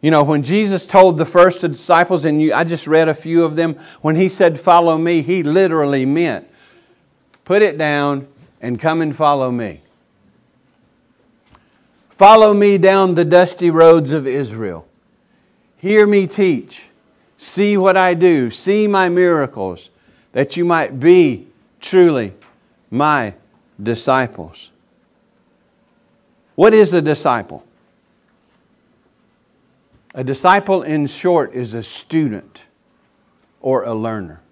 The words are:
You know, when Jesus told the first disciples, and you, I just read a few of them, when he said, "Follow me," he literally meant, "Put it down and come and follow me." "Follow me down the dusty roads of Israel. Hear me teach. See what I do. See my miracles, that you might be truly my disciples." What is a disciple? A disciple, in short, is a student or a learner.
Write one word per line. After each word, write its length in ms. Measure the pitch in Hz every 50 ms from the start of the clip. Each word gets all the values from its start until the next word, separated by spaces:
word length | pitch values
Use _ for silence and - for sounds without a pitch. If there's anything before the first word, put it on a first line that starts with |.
You 100 | - 151
know, 120 | 160 151 147
when 200 | 139 156 147 139
Jesus 440 | 123 175 208 220 202 196 180 -
told 300 | - - 202 185 190 175
the 80 | 151 165
first 380 | - - 180 175 185 175 - -
disciples, 640 | 170 143 123 - - 175 165 175 175 185 170 139
and 160 | 160 151 151 156
you, 100 | 156 104
I 120 | 123 170
just 220 | 165 170 156 -
read 220 | 143 156 160 160 160
a 60 | 156
few 300 | - - - 165 170 170
of 120 | 160 151
them, 200 | 156 165 165 151 139 - - - _ _
when 140 | 156 160
he 120 | 160 185 185
said, 320 | 185 - 196 170 160 139
"Follow 380 | - - 170 175 170 170 160 156
me," 240 | 165 170 175 165 143
he 200 | 123 180 190 165
literally 640 | 147 151 185 190 185 160 160 147 143 139 139 131
meant, 420 | 131 139 165 175 165 120 87 - _ _ _ _ _ _ _ _ _ _ _ _ _ _ _ _ _ _ _ _
"Put 160 | - 180 208 214
it 160 | 202 151 151
down 500 | 156 151 147 147 143 143 143 139 139 - _ _ - _ _ _
and 180 | - 120 123 113
come 220 | - 160 160 165
and 160 | 165 156 139
follow 340 | - 156 147 147 139 131 127
me." 300 | 123 120 117 101 80 78 _ _ _ _ _ _ _ _ _ _ _ _ _ _ _ _ _ _ _ _ _ _ _ _ _ _ _ _ _ _ _ _ _ _ _ _ _ _ _ _ _ _ _ _ _ _
"Follow 420 | _ _ 190 196 220 226 220 214 208
me 240 | 202 202 202 202
down 380 | 196 170 190 190 196 190 190 180
the 100 | 160 175
dusty 460 | 151 170 175 180 180 - - 175 175
roads 420 | 165 165 165 165 165 170 151 131 147
of 140 | 156 135
Israel. 600 | 135 127 139 139 113 107 113 110 101 87 82 78 _ _ _ _ _ _ _ _ _ _ _ _ _ _ _ _ _ _ _
Hear 280 | - 185 208 214 208
me 200 | 208 208 202 190
teach. 640 | 175 - - 202 185 160 120 - - - - - _ _ _ _ _ _ _ _ _ _ _
See 380 | - - - 175 202 208 208
what 200 | 196 185 196 185
I 160 | 190 185 185 180
do. 360 | 165 180 180 170 147 127 117
See 360 | 110 - - 185 202 214 214
my 220 | 208 202 196 185 180
miracles, 840 | 175 180 180 175 175 156 143 123 - 117 98 95 90 82 - - _ _ _ _ _ _ _ _ _
that 240 | 123 139 139 -
you 100 | 170 175
might 340 | 175 170 165 151 - 135 131
be 460 | 120 165 180 185 170 147 123 98 - _ _ _ _ _ _ _
truly 540 | - - - 190 180 170 151 131 113 98 92 _ _ _ _ _ _ _ _ _ _ _
my 440 | - 120 143 151 151 143 120 104 92 _ _ _ _ _ _ _ _ _ 101
disciples." 880 | 110 117 113 - - 131 131 127 117 110 - 82 80 82 - - _ _ _ _ _ _ _ _ _ _ _ _ _ _ _ _ _ _ _ _ _ _ _ _ _ _ _ _ _ _ _ _ _ _ _ _ _ _
What 180 | - 165 220 220
is 180 | 220 208 170 165
a 80 | 175
disciple? 640 | 151 151 151 - - 151 123 113 98 - - - _ _ _ _ _ _ _ _ _ _ _ _ _ _ _ _ _ _ _ _ _ _ _ _ _ _ _ _ _ _ _ _ _ _ _ _ _ _ _ _ _ _ _ _ _ _ _ _ _ _ -
A 80 | 135 127
disciple, 600 | 127 139 135 - 180 190 202 196 202 190 185 139
in 260 | 151 156 151 147 139
short, 440 | - - - 180 175 165 139 - -
is 200 | 127 123 113 107
a 80 | 117 110
student 840 | - - - - _ - 160 156 139 104 98 - _ _ - _ _ _ _ _ _ _ _ _ _ _ _ _ _ _ _ _ _ _ _
or 220 | - 135 131 127 101
a 100 | 117 113
learner. 480 | 110 107 117 113 107 95 82 78 82 _ _